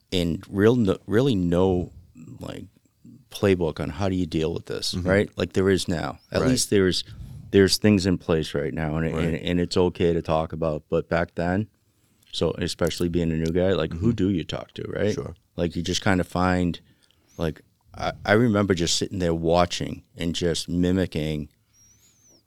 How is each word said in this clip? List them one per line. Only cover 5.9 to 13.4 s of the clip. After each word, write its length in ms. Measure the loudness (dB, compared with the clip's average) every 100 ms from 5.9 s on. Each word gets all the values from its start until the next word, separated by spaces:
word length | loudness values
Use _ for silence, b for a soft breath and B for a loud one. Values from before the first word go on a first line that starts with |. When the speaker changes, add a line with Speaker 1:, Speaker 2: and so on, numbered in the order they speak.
| -2 -4 -6 _
Speaker 1:
At 120 | -2
Speaker 2:
Right. 80 | 0
Speaker 1:
least 180 | 0 2
there's, 340 | 2 2 0 B B B B 2
there's 280 | 6 6 6
things 260 | 4 4 2
in 120 | 0
place 340 | 0 0 0
right 200 | -4 -4
now, 220 | -4 -2 -2
and, 180 | -2
Speaker 2:
Right. 100 | -2
Speaker 1:
and, 120 | -2 -2
and 240 | -2 -2
it's 160 | 0 2
okay 360 | 0 2 0
to 80 | 0
talk 300 | 0 -2 -2
about. 320 | -4 -4 -4 -2
But 180 | -4 0
back 260 | -2 -2
then, 340 | -4 -2 -2 -4 _ _ _ _ _ _
so 200 | -4 -2 -2
especially 500 | -6 -2 -4 -2 -2
being 240 | 0 0
a 40 |
new 160 | -2